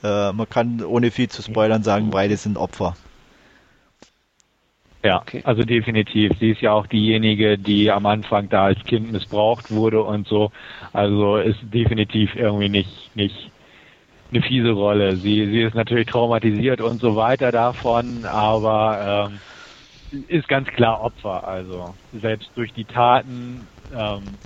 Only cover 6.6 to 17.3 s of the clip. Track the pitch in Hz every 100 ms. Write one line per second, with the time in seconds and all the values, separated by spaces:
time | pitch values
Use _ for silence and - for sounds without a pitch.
6.6 | 113 107 104 113 107 110 110 104 107 104
7.6 | 98 104 104 101 101 107 104 104 101 101
8.6 | 98 95 - 117 113 107 - 104 107 117
9.6 | - 107 110 107 104 104 98 107 104 -
10.6 | - - - 107 104 101 101 107 95 107
11.6 | 113 120 113 113 107 110 101 - 113 104
12.6 | 101 101 95 - - 110 101 - - _
13.6 | - - - _ _ _ - 123 - 131
14.6 | 117 104 101 104 101 92 101 107 104 113
15.6 | 113 113 113 120 113 123 117 117 113 104
16.6 | 123 123 113 113 117 107 113